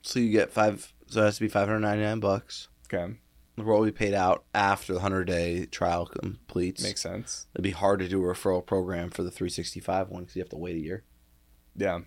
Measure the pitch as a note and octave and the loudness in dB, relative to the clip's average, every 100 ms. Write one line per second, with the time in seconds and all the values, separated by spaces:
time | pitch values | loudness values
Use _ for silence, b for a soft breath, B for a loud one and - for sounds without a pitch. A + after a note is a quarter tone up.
0 | - B2+ A#2 G#2+ - - G#2+ G2+ - _ | -4 0 4 4 4 4 2 2 -10 _
1 | - A2+ G#2 G#2 A2 G#2 G2+ A2 G#2+ G#2 | -6 2 2 2 0 2 2 2 0 0
2 | G#2+ A2 G2+ G2 - - - _ - F2+ | 0 0 2 0 -2 -14 -16 _ -6 -4
3 | F2 A2+ _ _ _ - G#2+ G#2+ A2 - | -4 -8 _ _ _ -6 4 4 4 2
4 | G#2+ G2 F#2 F#2 _ G#2 G2 G2 - F2+ | 0 4 4 2 _ 2 4 2 0 -2
5 | G2 F#2+ F2+ F2 E2+ F2 F2+ - F2+ E2+ | 0 0 0 0 0 -2 -4 -2 0 0
6 | E2+ - - G2+ - F2+ F2+ F#2+ G2 G2 | -2 -6 -8 -10 -6 -2 -2 -2 -6 -6
7 | F2+ F#2+ - - - - F#2+ F#2 G2 G2 | -6 -8 -8 -12 -10 -4 -4 2 2 2
8 | F#2 F#2+ F2+ F2+ G2+ F2+ - F#2+ F2+ F2+ | 2 0 0 0 0 0 2 0 0 -4
9 | F2 E2+ F2+ - F#2 - F2 - F#2+ F#2 | -6 -4 -6 -4 -4 -4 -8 -8 -2 -2
10 | F#2+ F#2+ F2 F#2 F2+ - F2 E2+ D#2 F#2 | -2 -8 -10 -10 -10 -8 -6 -6 -6 -8
11 | _ _ _ _ _ _ _ - F#2+ F2 | _ _ _ _ _ _ _ -4 -2 -2